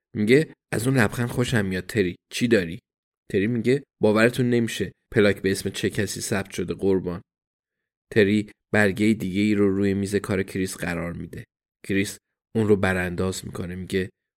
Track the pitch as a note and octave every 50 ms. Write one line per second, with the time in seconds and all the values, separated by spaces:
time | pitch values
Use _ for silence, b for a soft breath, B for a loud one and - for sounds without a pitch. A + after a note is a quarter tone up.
0 | _ _ - G#2+ G#2 G#2+ B2+ D3 D#3+ - - _ _ _ - G#2+ A2+ C3 C3+ C3
1 | G#2+ G3+ - - A#2+ A#2+ - - A#2+ - C3 A2 G2 F#2+ F#2 F2+ - - - A2
2 | F#2+ F2 F#2 - _ _ - - B2 A#2 A2+ G2+ F2+ E2 F2+ A#2 - _ _ _
3 | _ _ _ _ _ _ - G2 G2 A2+ B2 A#2 G#2 A#2 C3 C#3+ - _ _ _
4 | - G#2+ G#2 A2 A2+ B2 B2 - B2+ A#2+ A#2+ A#2+ A#2 A2 - - B2+ - - _
5 | _ _ - A#2 G2+ G2+ G2 - - G2 G2 - - G2 - - - G2 - -
6 | G2+ F#2+ - G2 - - A2+ F#2+ G2 - - - F#2 F2 F2 D#2+ F#2 G2 F#2+ F#2
7 | E2+ F2+ E2+ F2 - _ _ _ _ _ _ _ _ _ _ _ _ _ _ _
8 | _ _ - A2+ G#2 G2 G#2+ G#2+ G2+ - - _ _ _ - G#2+ G#2+ G2 F2+ F2
9 | G#2 A2 A2 - F#2+ F#2+ F2+ G2+ G#2 G#2+ G#2 G2+ G2+ G2 F#2+ G2 G2+ G2+ F#2+ G2
10 | G2 F#2+ G2+ G2 - - G#2 F#2 G2 - - F#2+ F#2 F#2+ - - - F2 F2 E2+
11 | E2+ F2 E2+ E2+ E2+ - - - - - _ _ _ _ _ _ - - G2+ G2
12 | F#2+ - - - _ _ _ _ _ _ _ A2+ A2 G#2 G#2+ F#2+ G2 F#2 F#2 F#2
13 | F2+ F2+ F2 - F#2 F#2+ F#2 - - - - - G2 F2 F2+ F#2 F2+ E2+ G2 F#2+
14 | F#2 - - _ _ _ _